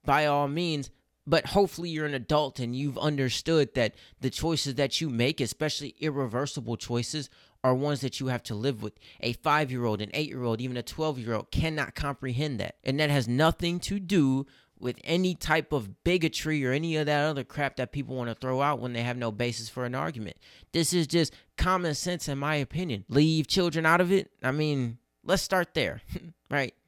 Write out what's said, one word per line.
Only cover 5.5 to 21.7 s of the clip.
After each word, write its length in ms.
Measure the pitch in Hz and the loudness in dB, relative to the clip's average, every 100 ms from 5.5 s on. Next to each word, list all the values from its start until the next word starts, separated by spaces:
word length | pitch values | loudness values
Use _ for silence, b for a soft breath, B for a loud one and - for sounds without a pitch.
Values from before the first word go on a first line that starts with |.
| - 151 - 143 - | -2 -4 -4 -8 -4
irreversible 800 | 156 139 131 117 143 - 113 117 | -4 -2 -2 -2 -4 -6 -6 -6
choices, 540 | - 120 117 156 135 b b b | -2 -4 -2 -6 -8 b b b
are 100 | 127 | 2
ones 280 | 127 147 143 | 2 2 -2
that 180 | 135 - | -4 -4
you 80 | 131 | -2
have 160 | 123 | -4
to 100 | - | -4
live 300 | 104 127 117 | -2 -2 -2
with. 100 | 107 - B B | -8 -12 B B
A 120 | 120 | -4
five-year-old, 680 | 120 156 151 143 127 120 107 | -2 2 2 2 0 0 0
an 100 | 107 | -2
eight-year-old, 480 | - 156 131 123 113 | -4 -4 -2 -2 -2
even 160 | 127 123 | -2 -6
a 60 | |
twelve-year-old 640 | - - 156 131 113 110 - | -8 -4 -4 -2 -2 -4 -2
cannot 460 | - 160 156 135 - | 0 0 -2 -6 -4
comprehend 640 | 147 135 135 120 151 120 | -4 -4 -4 -2 -2 -2
that. 160 | - - | -6 -6
And 160 | - 135 | -4 0
that 100 | 151 | 2
has 180 | 143 113 | 2 2
nothing 520 | 123 160 165 175 175 | 4 4 4 -2 -2
to 200 | - 202 | -4 -4
do 460 | 180 196 135 131 135 b b _ | 2 4 4 2 -2 b b _
with 220 | 123 123 | -8 -6
any 300 | - 170 185 | -2 0 0
type 400 | 170 - 156 - | -2 0 0 2
of 300 | 143 101 98 | -4 -4 -4
bigotry 600 | - 180 156 - 156 156 | 0 2 2 -2 -2 0
or 80 | 131 | 2
any 240 | 135 165 156 | 0 0 0
of 120 | 147 | 0
that 180 | 147 151 | 2 0
other 180 | 143 | -2
crap 340 | 120 - 139 - | -6 -4 -4 -2
that 140 | 127 | -6
people 240 | 143 123 131 | -6 -6 -6
wanna 200 | 120 110 | -6 -4
throw 260 | 127 131 | -2 0
out 180 | 143 135 | 0 0
when 140 | 123 | -4
they 80 | 117 | -4
have 160 | 117 123 | -4 -2
no 140 | 117 | -4
basis 360 | 104 120 117 113 | -2 -2 -2 -8
for 160 | - | -6
an 120 | 123 127 | -6 -4
argument. 420 | 160 156 101 - B B B | -6 -6 -10 -12 B B B
This 200 | 165 160 | 0 2
is 140 | 175 151 | 2 2
just 260 | 170 156 B B - | 2 0 B B 0
common 380 | 180 | 2